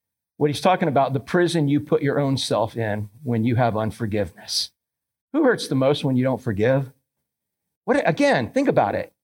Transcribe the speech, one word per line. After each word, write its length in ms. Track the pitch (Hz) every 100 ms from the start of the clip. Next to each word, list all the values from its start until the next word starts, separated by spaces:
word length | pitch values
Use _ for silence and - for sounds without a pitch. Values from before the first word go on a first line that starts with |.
| _ _ _ -
What 140 | 147
he's 100 | 143
talking 280 | 190 180 170
about, 240 | 139 131
the 80 | 135
prison 480 | - 180 175 170 143
you 120 | 147
put 220 | 147 156
your 160 | 143 139
own 180 | 139 131
self 400 | - 107 110 117
in 320 | 110 104 104 -
when 220 | 127 117
you 120 | 117 120
have 200 | 120 107
unforgiveness. 960 | 110 - 117 104 95 - - - - _ _ _ _ _ _
Who 120 | 285
hurts 240 | 262 196 -
the 60 |
most 300 | 139 135 147
when 120 | 143 127
you 80 |
don't 160 | 131 120
forgive? 520 | 123 101 117 135 127 _ _ _ _ _ _ _ _ _
What, 220 | - 285 -
again, 440 | 160 285 180 107
think 180 | 262 277
about 260 | - 104
it. 200 | 95 - _